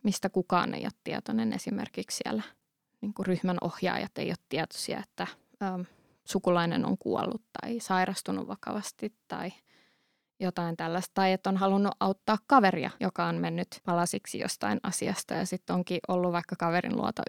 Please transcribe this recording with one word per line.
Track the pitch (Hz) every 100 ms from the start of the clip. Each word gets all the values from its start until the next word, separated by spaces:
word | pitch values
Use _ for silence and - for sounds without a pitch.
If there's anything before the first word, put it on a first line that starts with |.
mistä | 214 185 190
kukaan | 185 180 175 -
ei | -
ole | - -
tietoinen. | - - - 220 -
Esimerkiksi | 196 - 202 - - 196 -
siellä | - - - - _ _ _ _
niinku | 208 208
ryhmän | 190 175 185 175
ohjaajat | 170 - 180 - 202 -
ei | 165
ole | 170 -
tietoisia, | 147 160 - - -
että, | 196 - 180 - _ -
äm, | 196 185 180 _ _ _ -
sukulainen | 190 180 175 170 165 -
on | 190
kuollut | - - - 220 _ -
tai | - 233
sairastunut | - 185 185 190 - 190 -
vakavasti | 202 - 214 - - 208 - -
tai | - 175 - _ _ _ _ _ _ _ -
jotain | 185 175 170 170
tällaista. | 165 175 185
Tai | - 190
että | 190 196
on | 190
halunnut | 196 196 202 -
auttaa | 196 196 - 214 -
kaveria, | 269 196 175 135 -
joka | 190 - 170
on | 170
mennyt | 170 170 180 - -
palasiksi | 175 175 202 - -
jostain | - - - 208
asiasta | - - - 196 -
ja | 165 185
sit | 185 -
onkin | 180 180 180 -
ollut | 180 180
vaikka | 170 - 180
kaverin | 170 175 - -
luota | - -